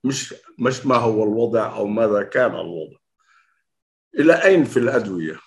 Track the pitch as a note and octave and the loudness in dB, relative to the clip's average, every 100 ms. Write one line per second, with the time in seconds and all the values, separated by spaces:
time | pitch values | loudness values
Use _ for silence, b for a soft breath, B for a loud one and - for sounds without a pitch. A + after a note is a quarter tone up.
0 | B2+ C#3 - - - - B2 C3 C#3 B2 | -4 -4 -8 -16 -20 -4 -2 -2 0 2
1 | A#2 G#2+ G#2+ G#2+ A#2 A2+ G#2+ A2 G#2 G#2+ | 2 0 0 0 0 0 -2 -4 -4 0
2 | A2 G#2 G2 B2+ A#2+ F2 E2 E2+ D#2 - | 0 0 0 0 0 -2 -10 -10 -12 -16
3 | _ _ _ _ _ _ _ _ _ _ | _ _ _ _ _ _ _ _ _ _
4 | _ - D3+ - G3 F#3+ B2 - B2 C3 | _ 0 4 4 4 4 2 0 0 0
5 | G#2 F2+ D#2 D2+ | -2 -6 -8 -10